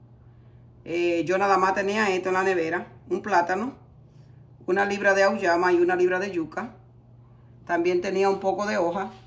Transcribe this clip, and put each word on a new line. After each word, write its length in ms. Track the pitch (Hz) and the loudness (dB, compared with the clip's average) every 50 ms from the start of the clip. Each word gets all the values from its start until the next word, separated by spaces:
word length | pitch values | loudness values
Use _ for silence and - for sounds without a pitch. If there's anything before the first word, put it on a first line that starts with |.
| - - - - - - - - - - - - - - - - - | -20 -20 -20 -20 -20 -20 -20 -20 -20 -20 -20 -20 -20 -20 -20 -20 -12
Eh, 400 | - 165 175 175 175 170 170 156 | -8 -4 -2 0 0 0 0 0
yo 120 | 151 185 190 | 0 0 0
nada 200 | 202 196 196 185 | 2 2 2 4
más 180 | 185 190 190 | 2 2 0
tenía 340 | 202 196 196 208 220 220 202 190 | 0 -2 -2 -2 0 0 0 0
esto 140 | 180 180 185 | -2 -2 -2
en 60 | 185 | -2
la 80 | 185 190 | 0 0
nevera, 440 | 190 185 175 160 160 170 180 214 - - - - - | 0 0 0 -2 -2 -4 -6 -8 -10 -16 -20 -8 -6
un 120 | 180 196 | -6 -4
plátano, 520 | - 214 196 175 170 - 185 196 226 269 - - - - - - - - - - - - - - - - - - - - | -2 0 2 2 2 2 -2 -2 -4 -6 -8 -12 -18 -20 -20 -20 -20 -20 -20 -20 -20 -20 -20 -20 -20 -20 -20 -10 -4 -2
una 180 | 185 196 202 | 0 0 0
libra 280 | 196 196 202 202 202 196 | 0 -2 0 2 4 4
de 100 | 196 196 | 6 4
auyama 500 | 196 220 214 190 175 170 170 185 180 180 | 4 2 2 0 0 2 2 2 2 4
y 80 | 175 | 4
una 160 | 175 175 180 180 | 2 2 2 2
libra 200 | 180 180 185 180 | 2 2 0 0
de 140 | 196 208 | -2 -4
yuca. 440 | 180 175 160 - - 185 214 247 - - - - - - - - - - - - - - - - - - - | -4 -6 -6 -6 -8 -10 -10 -10 -14 -18 -20 -20 -20 -20 -20 -20 -20 -20 -20 -20 -20 -20 -20 -20 -20 -18 -6
También 340 | - 175 170 170 180 180 175 | -2 -2 0 2 2 0 0
tenía 300 | 180 196 185 190 196 196 | 0 -2 0 0 2 2
un 100 | 196 190 | 0 0
poco 280 | 196 190 185 190 202 202 | -2 -2 -2 -2 -2 -2
de 100 | 214 202 | -2 -2
hoja. 320 | 175 170 175 175 196 220 - - - | -2 -2 -2 -4 -6 -8 -12 -16 -20